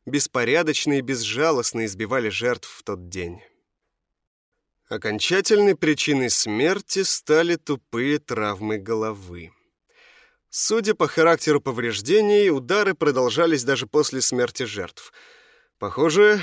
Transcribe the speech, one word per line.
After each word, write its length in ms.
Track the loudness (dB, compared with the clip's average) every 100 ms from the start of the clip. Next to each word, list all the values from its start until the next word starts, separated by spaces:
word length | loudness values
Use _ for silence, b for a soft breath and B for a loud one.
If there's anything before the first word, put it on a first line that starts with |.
беспорядочно 920 | -4 -4 -2 -2 0 2 2 -2 -2
и 60 | -2
безжалостно 840 | -2 -6 -4 0 0 0 -2 -4 -6
избивали 420 | -6 -4 -2 -2
жертв 400 | -2 -2 -4 -8
в 140 | -14
тот 240 | -10 -10 -10
день. 320 | -8 -8 -10 -18 _ _ _ _ _ _ _ _ _ _ _ _ _ -10
Окончательной 840 | -8 -4 -4 0 0 2 4 4
причиной 560 | 2 0 0 0 0 0
смерти 720 | 0 -2 0 0 0 -4 -4
стали 540 | -2 -4 2 2 2 0
тупые 600 | -4 -6 _ -4 0 -2
травмы 600 | -2 -4 -4 -4 -4 -6
головы. 720 | -4 -4 -4 -6 -14 -16 -18 _ _ _ _ b b b b b _
Судя 460 | -6 -2 0 0
по 140 | 0 0
характеру 520 | 4 4 4 2 0
повреждений, 880 | 0 -4 -4 -4 2 2 4 4 4
удары 440 | 2 0 0 0
продолжались 680 | 0 0 2 2 2 2 2
даже 220 | 0 -2 0
после 360 | 0 0 0
смерти 400 | -2 0 -2 -2
жертв. 500 | -8 -8 -10 -12 -20 -20 b b b b b _
Похоже 640 | -8 0 2 6 6 4